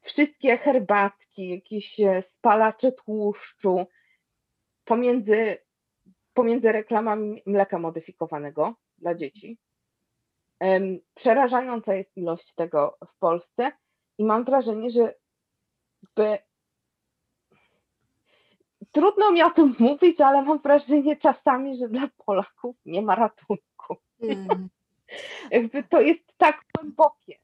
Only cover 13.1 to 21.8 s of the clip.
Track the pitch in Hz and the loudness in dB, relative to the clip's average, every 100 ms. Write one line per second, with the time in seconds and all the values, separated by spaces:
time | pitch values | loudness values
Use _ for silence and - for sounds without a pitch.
13.1 | _ 180 170 - - 254 - _ _ _ | _ -2 -2 -6 -6 -6 -6 _ _ _
14.1 | - 214 220 247 269 226 214 233 240 226 | -6 -2 -2 0 -2 -2 -6 -4 0 -2
15.1 | - _ _ _ _ _ _ _ _ _ | -2 _ _ _ _ _ _ _ _ _
16.1 | - 214 208 _ _ _ _ _ _ _ | -4 -2 -2 _ _ _ _ _ _ _
17.1 | _ _ _ _ _ _ _ _ _ _ | _ _ _ _ _ _ _ _ _ _
18.1 | _ _ _ _ _ _ _ 202 294 359 | _ _ _ _ _ _ _ -4 2 2
19.1 | 415 415 339 330 330 294 233 233 285 359 | 4 2 4 4 6 4 4 2 4 2
20.1 | 330 277 277 269 302 294 285 285 294 277 | 6 4 4 2 -2 4 2 4 0 2
21.1 | 294 311 - - 254 277 262 | 0 0 0 0 0 -2 -8